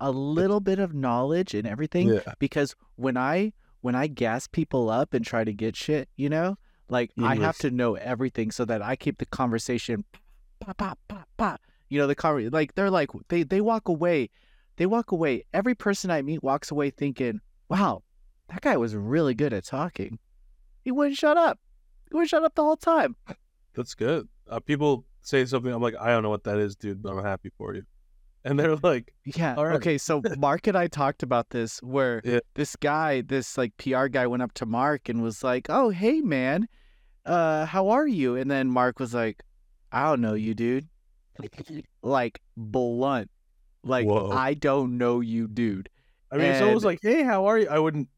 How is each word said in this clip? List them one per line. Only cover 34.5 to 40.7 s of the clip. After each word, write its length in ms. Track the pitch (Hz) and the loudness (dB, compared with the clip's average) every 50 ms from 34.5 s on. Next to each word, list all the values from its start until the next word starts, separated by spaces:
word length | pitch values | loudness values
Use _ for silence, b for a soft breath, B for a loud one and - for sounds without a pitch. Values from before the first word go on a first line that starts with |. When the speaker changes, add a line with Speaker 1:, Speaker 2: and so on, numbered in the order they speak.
| - | -6
Speaker 1:
to 120 | - 127 | -8 -6
Mark 440 | 113 113 120 131 147 151 139 - - | -4 0 0 2 2 0 -2 -2 -4
and 120 | 117 117 117 | -2 -2 -2
was 220 | 113 110 - - | -2 -4 -4 -2
like, 220 | 131 123 127 - - | -2 -2 -2 -2 0
"Oh, 220 | 156 247 262 226 | 0 2 2 2
hey, 320 | 196 170 196 226 294 320 302 | 0 2 2 2 2 2 0
man, 460 | 208 147 131 127 127 143 180 220 - - - - - _ _ _ _ _ _ _ | 0 0 0 0 0 0 0 -2 -4 -8 -14 -20 -20 _ _ _ _ _ _ _
uh, 400 | - 165 175 165 160 156 156 156 | 0 2 2 2 2 2 0 -2
how 240 | 156 160 190 190 196 | -2 0 0 2 4
are 160 | 226 269 311 | 4 4 2
you?" 300 | 302 240 170 135 127 123 | 2 2 2 2 2 0
And 140 | 127 135 135 | 0 0 0
then 200 | 139 135 131 127 | 0 0 0 2
Mark 280 | 127 123 123 127 120 - | 2 4 2 2 2 -2
was 140 | 135 117 117 | -4 -4 -2
like, 300 | 120 117 110 101 - - _ _ _ _ _ _ _ _ _ - | -2 -2 -2 -2 -6 -12 _ _ _ _ _ _ _ _ _ -2
"I 120 | 120 135 | 0 2
don't 180 | 156 151 123 120 | 2 2 2 2
know 120 | 110 107 | 0 0
you, 200 | 107 107 110 110 | 0 -2 -2 -2
dude." 340 | 101 117 117 | -2 0 0